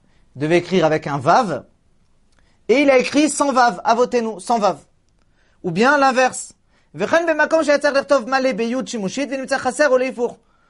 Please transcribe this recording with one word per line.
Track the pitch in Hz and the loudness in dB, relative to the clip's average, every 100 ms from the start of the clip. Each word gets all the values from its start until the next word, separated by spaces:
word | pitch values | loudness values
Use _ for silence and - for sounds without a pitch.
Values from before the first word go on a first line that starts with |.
| _ _ _ 120 | _ _ _ -6
il | |
devait | 156 170 | 0 0
écrire | 175 185 156 | 2 0 2
avec | 151 156 | 0 -4
un | 143 | -2
vav, | 131 214 208 131 - _ _ _ _ _ _ _ _ _ - | 2 2 2 -6 -10 _ _ _ _ _ _ _ _ _ 0
et | 254 | 2
il | 277 | 4
a | 262 | 4
écrit | 190 285 302 | 2 2 2
sans | - 285 | 0 0
vav, | 254 240 175 | 2 2 0
avotenu, | - 226 247 240 226 185 | 0 0 2 0 -4 -6
sans | - 233 | -4 0
vav. | 202 202 _ _ _ _ _ _ _ _ | 0 -2 _ _ _ _ _ _ _ _
Ou | 185 | -6
bien | 170 254 294 | 0 2 4
l'inverse. | 269 247 254 - - _ _ _ _ | 2 2 -2 -2 -16 _ _ _ _
Vechen | 147 208 330 339 | -8 -2 0 0
b'makom | 302 302 320 | 0 0 0
she'etzach | 302 285 285 | 2 0 2
letov | 277 277 277 220 | 0 0 0 0
male | 269 262 | -2 0
beyud | 208 233 254 190 | -2 -4 -4 -6
shimushit | 233 190 254 254 | -6 -6 -6 -6
v'nimtza | 269 262 269 | -6 -6 -4
chaser | 254 269 302 | -4 0 2
ou | 254 | 2
leifour. | 262 220 240 - _ _ | 0 -4 -6 -8 _ _